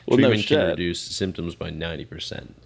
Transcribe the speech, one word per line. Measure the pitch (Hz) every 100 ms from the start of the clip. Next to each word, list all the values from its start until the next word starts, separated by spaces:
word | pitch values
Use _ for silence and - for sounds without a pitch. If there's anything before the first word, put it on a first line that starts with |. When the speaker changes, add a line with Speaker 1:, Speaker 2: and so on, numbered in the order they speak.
| -
Speaker 1:
Well, | 123
no | 135
Speaker 2:
Treatment | 107 -
can | 151
Speaker 1:
shit. | 85
Speaker 2:
reduce | 82 87 85
symptoms | - - 95 85 85 82
by | 82
ninety | 78 82 78 -
percent. | - - - - -